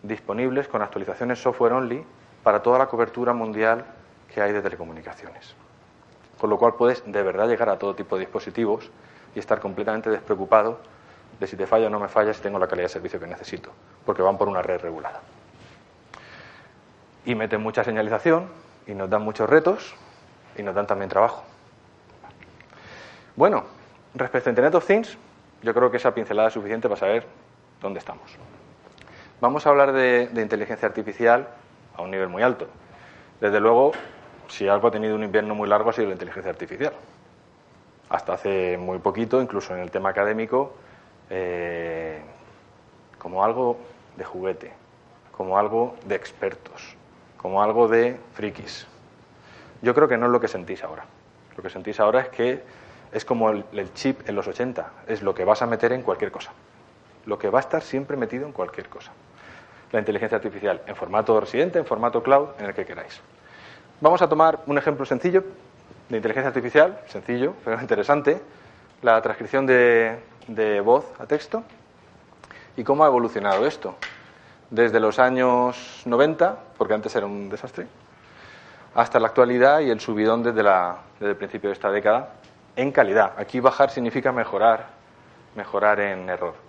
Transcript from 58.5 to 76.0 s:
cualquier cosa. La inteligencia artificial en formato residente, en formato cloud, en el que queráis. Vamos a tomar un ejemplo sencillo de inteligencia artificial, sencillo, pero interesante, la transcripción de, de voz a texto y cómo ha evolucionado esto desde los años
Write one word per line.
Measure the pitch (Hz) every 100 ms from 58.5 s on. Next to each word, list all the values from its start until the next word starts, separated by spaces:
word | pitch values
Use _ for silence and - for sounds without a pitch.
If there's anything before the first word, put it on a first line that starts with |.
cualquier | - 90 - -
cosa. | - - - _ - - - - - -
La | 113
inteligencia | 107 101 110 110
artificial | 110 98 101 90 -
en | 98
formato | - 104 107 110
residente, | 98 120 175 175
en | 151
formato | 110 120 117
cloud, | 123 139 147 -
en | 101
el |
que | 95 92
queráis. | - - - - _ - - - - - -
Vamos | 151 175
a | 170
tomar | 156 160 156 -
un | 143
ejemplo | 156 143 135
sencillo | 127 180 185 190 - - - - - -
de | 113
inteligencia | 107 120 135
artificial, | 123 120 147 170 202 -
sencillo, | 101 - 123 143 - -
pero | 113
interesante, | 131 104 101 147 143 180 - - - - _ _
la | 120 110
transcripción | 110 107 110 135 135
de, | 127 120 117 113 117 - - -
de | 110 107 101
voz | 101 131 147 -
a | -
texto | 147 - 220 233 - _ _ _ _ _ _ - - - -
y | -
cómo | 143
ha | 156
evolucionado | 123 117 113 101 98 135
esto | - 98 - - - - - - - _
desde | 113 117 110
los | 110 107
años | 127 127 127 123 123 123 - -